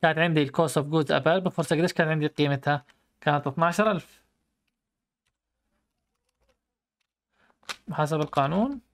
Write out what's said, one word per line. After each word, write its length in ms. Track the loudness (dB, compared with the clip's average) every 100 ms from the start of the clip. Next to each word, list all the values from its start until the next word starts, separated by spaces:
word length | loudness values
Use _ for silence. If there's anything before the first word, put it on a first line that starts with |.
كانت 160 | 2 2
عندي 240 | 2 2
ال 60 | 0
cost 240 | 0 0
of 120 | 0
goods 260 | 0 -2 0
available 400 | 0 2 0 0
for 180 | -4 -2
sale، 100 | 0
قديش 140 | 0
كان 160 | 0 0
عندي 180 | 0 -2
قيمتها؟ 580 | 0 0 0 -2 -4 -4 _ _ _
كانت 260 | -2 0 -2
اثناشر 440 | 0 0 2 0
ألف. 320 | 0 -6 _ _ _ _ _ _ _ _ _ _ _ _ _ _ _ _ _ _ _ _ _ _ _ _ _ _ _ _ _ _ _ _ _ _ _ _ -18 -12
حسب 280 | -4 -2 -2
القانون. 600 | -2 0 0 0 -2 -4 _